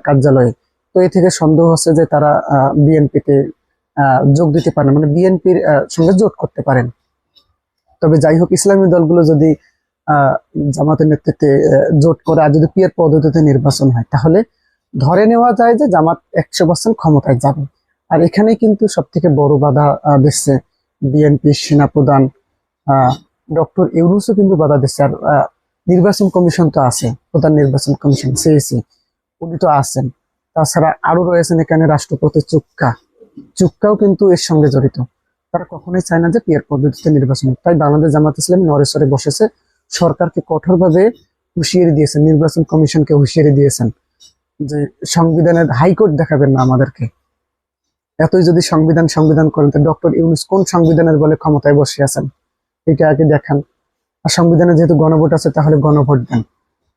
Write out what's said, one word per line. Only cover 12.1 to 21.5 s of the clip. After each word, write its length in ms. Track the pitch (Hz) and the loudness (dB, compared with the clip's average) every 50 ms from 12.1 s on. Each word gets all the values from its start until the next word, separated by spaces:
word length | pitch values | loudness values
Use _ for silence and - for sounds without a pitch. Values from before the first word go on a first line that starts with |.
| 160 - _ | 0 -2 _
করে 160 | - 160 156 | -4 -2 0
আর 80 | 151 151 | 0 2
যদি 180 | 143 160 156 156 - | 2 0 0 0 0
পিয়ার 160 | 196 190 180 - | 0 -2 -2 0
পদ্ধতিতে 460 | - 170 156 147 156 143 156 139 165 | -2 0 0 2 2 0 0 0 2
নির্বাচন 500 | 156 147 135 127 139 139 135 - 139 135 | 2 2 2 0 0 -2 -2 0 0 0
হয়, 120 | 123 117 117 - | 0 -2 -4 -4
তাহলে 320 | - 127 120 160 160 202 240 - _ _ _ _ _ _ _ _ - 139 | -4 -2 0 2 0 0 0 -2 _ _ _ _ _ _ _ _ -6 -4
ধরে 280 | 127 143 175 190 214 | -2 0 0 2 2
নেওয়া 280 | 220 233 233 240 247 226 | 2 2 2 2 0 2
যায় 200 | 240 233 233 233 | 2 2 2 2
যে 120 | 226 294 247 | 2 0 0
জামাত 300 | 185 165 156 165 170 - _ _ - | 2 2 2 0 -2 -4 _ _ -6
একশো 320 | 170 151 - - - 185 | -6 -6 -6 -4 -2 0
পার্সেন্ট 320 | 160 175 - - 220 226 - | 0 0 -2 -2 -4 -4 -2
ক্ষমতায় 400 | - 160 151 143 - - 131 120 | 0 0 2 2 2 0 -2 -2
যাবে। 280 | - 139 143 147 139 139 - _ _ _ _ _ _ _ | -2 -4 -4 -4 -8 -12 -12 _ _ _ _ _ _ _
আর 120 | 165 156 | -2 0
এখানেই 340 | 170 170 - 196 214 220 226 | 0 0 0 0 0 0 0
কিন্তু 320 | - 226 220 208 208 220 202 | 0 0 0 0 0 -2 -2
সব 160 | - - 143 - _ | -2 -4 -8 -6 _
থেকে 160 | 160 151 175 | -2 0 0
বড় 280 | 143 135 147 143 151 135 | 2 2 2 2 2 2
বাধা, 400 | 143 147 131 147 147 143 143 - - | 0 0 0 0 0 0 -2 -2 -2
আহ, 140 | 151 143 135 | 0 2 2
দিচ্ছে 400 | 131 151 - - - 147 139 127 - _ _ _ _ _ _ _ | 2 2 0 -2 -2 -2 -2 -2 -4 _ _ _ _ _ _ _
বিএনপি 520 | - 135 131 151 151 147 147 131 - 147 | -6 -2 0 0 2 2 0 2 0 0